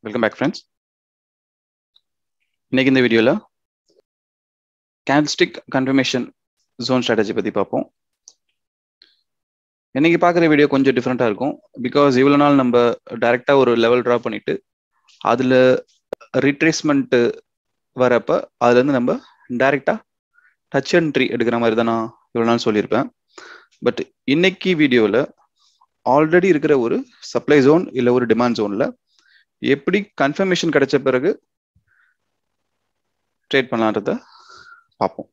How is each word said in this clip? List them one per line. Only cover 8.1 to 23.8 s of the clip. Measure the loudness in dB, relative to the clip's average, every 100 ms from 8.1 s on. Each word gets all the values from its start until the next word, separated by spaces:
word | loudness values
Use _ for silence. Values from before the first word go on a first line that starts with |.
| _ _ _ _ _ _ _ _ _ _ _ _ _ _ _ _ _ _ -2
இன்னைக்கு | 0 2
பார்க்குற | 2 2 2
வீடியோ | 2 2
கொஞ்சம் | 2 0 0
டிஃப்ரெண்டா | -2 -2 -2
இருக்கும். | -2 -6 -8 _ -12 -4
Because | 2 2 4
இவ்வளவு | 4 4
நாள் | 4 2
நம்ம | 2 2 0 -2 -10 -4
டைரக்டா | -2 0 2 2
ஒரு | 4 2
லெவல் | 2 2 0
டிரா | -2 -2
பண்ணிட்டு, | -8 -8 -8 _ _ _ _ _ _ -2
அதுல | 0 2 4 4 2 -4 _ _ -16 -6 -2 -2
ரிட்ரேஸ்மெண்ட் | 0 -2 0 -2 -2 0 0 0 -4 _ _ _ _ _ -2
வரப்ப, | 0 0 0 -4 -6 _ 2
அதுல | 2
இருந்து | 2 -2
நம்ம | -2 -4 _ _ _ -2
டைரக்டா | 0 0 -2 -6 _ _ _ _ _ _ _ -6
டச் | 0 0
என்ட்ரி | 0 -2 -2 -2
எடுக்கிற | -2 0
மாதிரி | 0 0
தான் | -2
நான் | -2 -6 _ _
இவ்வளவு | -4 -2
நாள் | 0 0
சொல்லியிருப்பேன். | -2 -2 -4 -4 _ _ -20 -20 -20 _ _